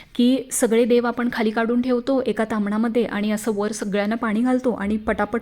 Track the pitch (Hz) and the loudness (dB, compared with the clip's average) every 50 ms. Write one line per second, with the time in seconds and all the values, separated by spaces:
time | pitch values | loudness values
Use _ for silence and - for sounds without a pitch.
0 | - - - - 240 247 262 254 - - - - 262 214 226 226 247 226 240 240 | -20 -6 0 2 4 4 4 2 0 -4 -2 0 0 2 4 4 4 4 4 2
1 | 233 240 233 - 240 240 - - 226 220 214 233 226 226 240 247 247 262 247 240 | 2 0 -2 -2 -2 -2 0 0 0 0 0 0 0 0 0 0 0 0 0 0
2 | 240 - 269 262 - - 214 - 220 214 226 214 202 202 208 214 226 240 220 247 | 0 0 0 0 0 0 -2 -2 -2 -2 -2 -2 -2 0 0 0 0 0 0 0
3 | 220 - - 202 208 214 214 208 - 240 214 202 208 214 220 - 226 208 185 202 | 0 0 -2 -2 -2 -2 -2 -2 -2 -2 -2 -2 -2 -4 -4 -6 -4 -2 -2 0
4 | 202 208 220 233 247 226 202 220 240 254 254 254 254 254 208 - 196 202 214 214 | 0 -2 -2 -2 -2 -2 0 0 2 2 2 2 0 0 -2 -2 -2 -2 -2 -2
5 | 214 233 214 190 208 208 - 233 | -2 -2 0 0 0 -2 -2 -4